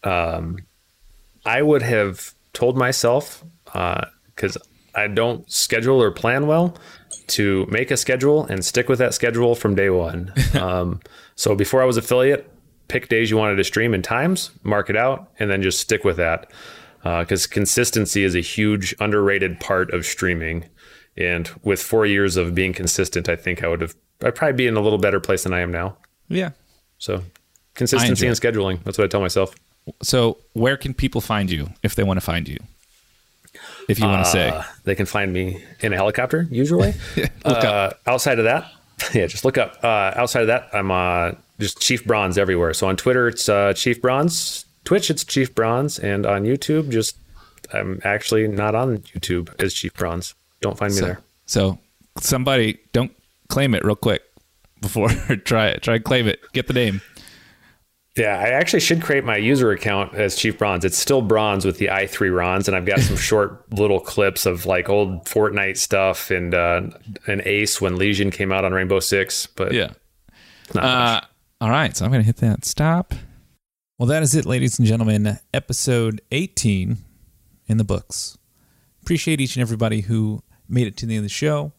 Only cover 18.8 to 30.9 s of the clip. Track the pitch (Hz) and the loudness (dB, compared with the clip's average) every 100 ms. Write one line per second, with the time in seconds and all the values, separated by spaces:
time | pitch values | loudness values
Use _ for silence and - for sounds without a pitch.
18.8 | 95 98 104 104 101 98 92 85 - 95 | -2 -4 0 2 2 2 -2 -4 -2 0
19.8 | 92 90 82 - 92 85 80 82 82 _ | 0 -2 -4 -4 -2 -2 -2 -6 -8 _
20.8 | - - _ - 90 87 85 - 104 95 | -20 -20 _ -6 -2 -2 -4 -6 -2 -2
21.8 | - 113 107 101 101 87 87 87 92 90 | 0 2 4 2 2 2 0 0 0 -2
22.8 | 90 - 92 - 87 85 - 87 85 85 | -4 -2 -2 -2 -2 -4 -4 -4 -2 -2
23.8 | 82 - _ _ - - 156 127 127 110 | -4 -8 _ _ -4 0 0 2 2 2
24.8 | 104 107 101 95 - 95 - 90 87 85 | 2 2 2 0 0 -2 0 -2 -2 -4
25.8 | 92 - _ _ _ 170 180 - _ _ | -6 -10 _ _ _ -4 -4 -10 _ _
26.8 | _ _ - 98 90 _ _ _ _ - | _ _ -6 -6 -8 _ _ _ _ -4
27.8 | 123 131 120 98 123 113 120 113 95 92 | 0 2 2 2 0 0 0 0 -2 -2
28.8 | - 98 101 101 95 98 95 - _ _ | -6 0 0 2 0 0 -2 -4 _ _
29.8 | - - - 131 117 - _ - 120 135 | -20 -12 -2 2 2 -2 _ 0 0 0
30.8 | 135 | -6